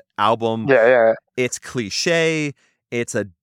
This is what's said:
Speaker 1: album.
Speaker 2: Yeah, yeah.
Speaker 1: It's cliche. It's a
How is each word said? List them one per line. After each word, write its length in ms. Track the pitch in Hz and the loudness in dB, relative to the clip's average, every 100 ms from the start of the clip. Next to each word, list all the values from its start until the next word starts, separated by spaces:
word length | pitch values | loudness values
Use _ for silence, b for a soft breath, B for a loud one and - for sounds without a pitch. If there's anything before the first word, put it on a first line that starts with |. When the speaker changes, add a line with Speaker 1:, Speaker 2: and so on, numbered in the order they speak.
| - - | -6 -2
Speaker 1:
album. 500 | 104 113 113 113 127 | 0 0 -2 -2 2
Speaker 2:
Yeah, 200 | 127 117 | 4 6
yeah. 260 | 127 113 113 _ - | 4 4 0 _ -6
Speaker 1:
It's 220 | 123 - | -6 -6
cliche. 960 | - 127 101 - 180 165 160 160 147 - _ _ _ | -10 -8 -6 -4 -2 0 0 -2 -6 -10 _ _ _
It's 240 | 120 117 113 | -8 -6 -6
a 100 | 101 _ | -8 _